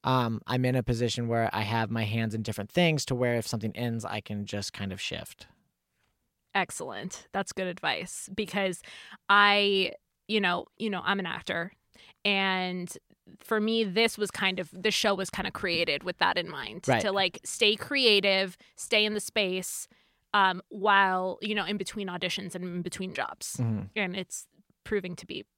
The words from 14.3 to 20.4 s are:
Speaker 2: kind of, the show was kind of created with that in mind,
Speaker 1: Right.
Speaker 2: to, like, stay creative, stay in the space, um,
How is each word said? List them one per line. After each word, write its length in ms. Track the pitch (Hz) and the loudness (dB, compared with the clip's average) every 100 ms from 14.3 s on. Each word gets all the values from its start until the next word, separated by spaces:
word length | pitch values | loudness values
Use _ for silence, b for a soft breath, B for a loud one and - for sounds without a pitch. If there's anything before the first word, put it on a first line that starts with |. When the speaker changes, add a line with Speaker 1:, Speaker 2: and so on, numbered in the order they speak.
Speaker 2:
kind 280 | - 196 185 | 0 0 0
of, 120 | 170 | -6
the 160 | 185 220 | -2 0
show 240 | - 214 | 2 2
was 160 | 190 190 | 2 -2
kind 180 | - 196 | -4 -6
of 60 | |
created 500 | - 190 170 165 143 | -4 -2 0 0 0
with 140 | - 175 | -2 2
that 180 | 180 175 | 2 2
in 140 | 170 | -2
mind, 380 | 151 110 117 - | -8 -10 -6 2
Speaker 1:
Right. 140 | 120 | 2
Speaker 2:
to, 100 | 202 | 4
like, 280 | 196 190 - - | 2 0 -2 -10
stay 300 | - 214 214 | 2 2 2
creative, 840 | - 277 247 202 196 190 190 - b - | -2 2 6 6 4 2 0 -6 b -16
stay 300 | - 214 214 | 0 2 2
in 80 | |
the 60 | 214 | 0
space, 680 | - - 190 185 185 - - b b b _ | -2 -2 0 -2 -4 -8 -12 b b b _
um, 300 | 208 | 4